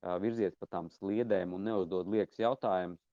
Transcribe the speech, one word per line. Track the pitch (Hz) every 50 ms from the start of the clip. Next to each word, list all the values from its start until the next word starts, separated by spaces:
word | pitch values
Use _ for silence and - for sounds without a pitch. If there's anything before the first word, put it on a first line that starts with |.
ā, | - 87 87 90
virzies | 98 117 113 117 104 90 - -
pa | - -
tām | - 87 82 82
sliedēm | - - 98 98 104 113 120 113 104 92 90 90 90
un | 92 101 113
neuzdod | 110 101 92 82 95 92 87 95
liekas | 107 107 95 - _ -
jautājumus, | 113 117 131 - - 110 95 92 90 90 87 - _ _